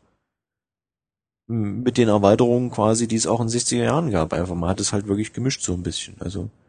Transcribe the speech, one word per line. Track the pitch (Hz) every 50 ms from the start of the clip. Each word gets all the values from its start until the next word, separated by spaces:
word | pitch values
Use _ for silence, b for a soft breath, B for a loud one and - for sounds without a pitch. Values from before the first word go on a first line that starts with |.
| _ _ _ _ _ _ _ _ _ _ _ _ _ _ _ _ _ _ _ _ _ _ _ _ _ _ _ _ _ -
m-, | 117 113 107 101 98 113 123
mit | 123 113
den | 123 117 110
Erweiterungen | 104 104 101 98 107 113 123 120 120 123 127 117
quasi, | - 113 104 110 113 113 120 113
die | 113
es | 113 -
auch | 82 113 113
in | 120
den | 110
sechziger | 117 120 - - 123 120 117
Jahren | 117 123 160 170 139
gab. | 98 85 80 85 -
Einfach, | - 87 90 87
man | 87 82 87
hat | 95 101
es | 101 - 110
halt | 104 101 107
wirklich | 98 104 107 - -
gemischt | 117 120 135 135 - -
so | - 90
ein | 90 85
bisschen. | 85 80 - - - - -
Also | - 90 95 92 90 107 - _ _